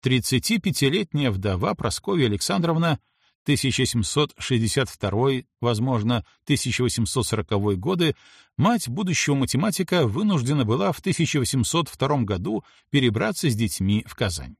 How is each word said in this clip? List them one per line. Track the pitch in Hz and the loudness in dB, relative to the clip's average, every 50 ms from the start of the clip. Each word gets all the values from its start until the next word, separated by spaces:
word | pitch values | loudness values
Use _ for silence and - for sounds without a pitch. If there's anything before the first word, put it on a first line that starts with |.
Тридцатипятилетняя | - 131 127 123 107 - - - - - 226 214 - 196 147 - 143 135 147 208 208 - - 147 143 127 | 0 2 0 2 0 2 0 0 2 2 0 0 2 0 0 2 2 2 2 0 -2 -2 -2 0 0 0
вдова | 104 95 92 104 95 90 107 180 208 | 0 0 0 -2 0 0 0 -2 -2
Прасковья | - - 113 - - - - 196 175 135 | -2 -4 -4 -4 -4 -4 -2 0 2 2
Александровна, | 113 104 98 - - 196 196 170 165 165 160 170 165 151 - _ _ _ _ _ _ _ _ _ | 2 0 -2 -2 -2 0 0 0 0 0 0 0 0 -2 -2 _ _ _ _ _ _ _ _ _
тысяча | - 143 127 - 135 - - 131 | 0 0 2 2 0 0 0 0
семьсот | 117 - 120 104 - - 147 151 - - _ | 0 0 0 -2 0 0 0 0 0 -2 _
шестьдесят | - - 131 117 113 107 - 139 131 - | -4 -2 0 0 2 2 0 0 -2 -2
второй, | - _ - 98 95 107 127 139 135 127 - _ _ _ | -4 _ -4 -2 0 0 0 0 0 -2 -6 _ _ _
возможно, | - 120 117 107 120 135 131 113 104 117 123 113 - _ _ _ _ | -2 -2 0 0 0 0 0 0 0 0 0 -2 -2 _ _ _ _
тысяча | - - 120 - 127 113 - | 0 0 0 0 -2 -2 0
восемьсот | 123 120 - - 113 - - 131 110 | 0 0 2 0 -2 0 0 -2 -2
сороковой | - - 110 101 - 107 101 101 104 98 | 0 -2 -4 -2 -2 -2 0 2 2 0
годы, | 90 90 160 190 170 170 160 131 _ - - - - - _ _ | 0 0 -2 0 0 0 0 -2 _ -10 -20 -20 -20 -20 _ _
мать | - 127 208 240 220 - 123 | 2 2 2 2 2 -2 -4
будущего | 117 165 214 185 160 - - 151 143 | -4 -4 -2 -2 0 0 0 0 2
математика | 139 131 - - 135 170 214 - - 185 - 180 175 147 113 | 0 0 0 0 0 0 0 0 -2 -2 0 2 2 2 2
вынуждена | 98 143 214 214 196 147 117 123 151 147 127 | 0 0 0 2 2 2 0 0 0 0 2
была | 104 117 143 196 196 | 2 0 0 0 0
в | 151 - | -2 -2
тысяча | - 196 170 - 170 131 - 147 | -2 -2 0 0 0 0 2 0
восемьсот | 123 - - 131 113 - - 170 160 - | 0 0 0 0 0 0 0 -2 -2 -2
втором | - - 131 131 147 139 117 | -4 -4 0 0 2 0 0
году | 92 104 90 92 - - 101 - - _ _ _ _ | 0 -2 -4 -2 -4 -4 -6 -6 -10 _ _ _ _
перебраться | - 143 131 120 101 110 - 226 190 - - 156 | 0 2 2 4 2 2 -2 -2 -2 0 0 0
с | 113 | 0
детьми | 101 117 101 - - 95 95 104 107 107 - | 2 0 -2 0 0 0 2 2 0 0 -4
в | - | -6
Казань. | - 120 101 85 - 64 62 - | -4 -2 -2 -2 -6 -10 -12 -16